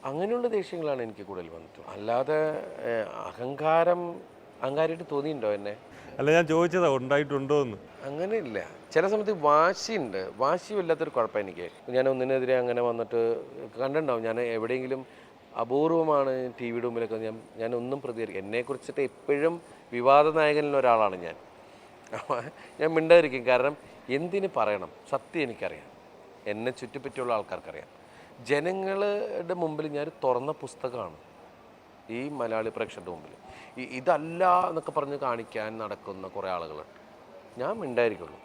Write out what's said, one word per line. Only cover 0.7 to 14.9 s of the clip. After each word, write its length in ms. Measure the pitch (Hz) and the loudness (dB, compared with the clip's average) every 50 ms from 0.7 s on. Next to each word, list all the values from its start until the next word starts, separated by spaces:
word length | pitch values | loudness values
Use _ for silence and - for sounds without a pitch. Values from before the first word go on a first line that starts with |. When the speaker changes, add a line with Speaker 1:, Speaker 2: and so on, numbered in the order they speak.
| - 170 160 151 139 127 120 | -6 -4 -2 -2 -2 -2 -4
Speaker 1:
എനിക്ക് 180 | 110 104 107 101 92 | -6 -8 -12 -12 -10
കൂടുതൽ 200 | 98 90 85 82 82 | -8 -8 -8 -10 -12
വന്നിട്ടുള്ളത്. 360 | 82 80 78 - - - - 92 | -16 -16 -18 -18 -18 -16 -14 -12
അല്ലാതെ, 460 | 101 104 110 117 123 131 139 156 156 156 156 156 - - - - - - 120 | -8 -2 0 0 0 2 2 2 2 2 0 -2 -4 -8 -10 -10 -8 -4 -2
ഏ, 20 | 117 113 104 - - 110 107 - | -2 -2 -2 -4 -6 -8 -10 -10
അഹങ്കാരം, 720 | 92 - 120 127 139 139 151 156 160 165 170 175 175 175 175 170 175 185 - - - - - - - - | -8 -8 -8 -6 -6 0 2 4 6 6 6 6 4 2 0 -8 -8 -10 -14 -18 -20 -20 -20 -20 -10 -6
അഹങ്കാരിയായിട്ട് 440 | - 131 139 151 160 160 165 170 170 - | -4 -2 0 2 0 0 0 -4 -6 -4
തോന്നിയിട്ടുണ്ടോ 380 | 156 143 143 156 156 135 110 107 104 101 | -4 -2 -2 -2 -4 -2 0 0 0 0
എന്നെ? 160 | 101 101 104 - - - - - - - - - | -2 -8 -8 -10 -14 -20 -20 -20 -18 -12 -4 0
Speaker 2:
അല്ല, 100 | 131 147 160 | 4 6 6
ഞാൻ 100 | 170 175 151 | 6 6 6
ചോദിച്ചതാ, 360 | 160 165 175 175 160 185 175 156 139 131 | 4 4 4 4 4 4 4 4 4 2
ഉണ്ടായിട്ടുണ്ടോ 580 | 127 131 143 143 151 139 143 139 139 135 147 147 139 | 2 2 2 2 2 2 -2 -4 0 2 2 2 2
എന്ന്. 140 | 120 104 95 - - - - - 135 | 0 -4 -10 -14 -20 -18 -12 -10 -10
Speaker 1:
അങ്ങനെയില്ല. 500 | 143 156 180 196 220 226 175 123 107 98 82 78 - - - - - | -6 -4 -4 -2 -2 -4 -4 -4 -6 -6 -6 -8 -14 -18 -18 2 2
ചില 140 | 156 170 190 | 4 4 4
സമയത്ത് 220 | 214 214 208 202 214 170 147 | 2 0 0 0 -2 2 4
വാശിയുണ്ട്. 760 | 147 147 151 160 180 196 - - - 226 202 143 110 92 95 95 95 95 101 | 6 8 8 8 6 4 0 -4 -4 -2 -2 -2 -2 -4 -4 -4 -6 -2 0
വാശി 320 | 127 143 165 180 - - 214 202 | 2 2 2 0 -2 -4 -4 -2
വല്ലാത്തൊരു 340 | 180 165 160 143 165 156 - | 2 2 0 0 0 -2 2
കുഴപ്പം 240 | 127 113 107 - 110 101 | 0 0 2 0 -2 -2
എനിക്ക്. 220 | 95 82 85 90 82 - - - - 123 | -2 -6 -8 -10 -10 -12 -14 -10 0 2
ഞാൻ 80 | 127 131 135 | 4 4 4
ഒന്നിനെതിരെ 420 | 135 127 127 131 135 131 127 127 131 127 | 2 2 2 2 2 2 4 2 2 2
അങ്ങനെ 200 | 123 123 120 123 120 120 | 2 2 0 2 2 0
വന്നിട്ട് 320 | 117 117 113 104 117 117 113 117 117 - - - 123 131 - 107 - 113 | 0 -2 -4 0 0 2 2 2 0 -2 -6 -10 -12 -14 -14 -12 -6 -4
കണ്ടിട്ടുണ്ടാവും. 420 | 127 135 139 156 160 139 120 117 113 113 | -4 0 0 0 0 0 0 0 0 -2
ഞാൻ 120 | 113 117 123 117 113 | -2 -2 -2 -2 -2
എവിടെയെങ്കിലും 440 | 113 110 117 127 127 127 127 | -2 -2 -2 -2 -2 -2 -4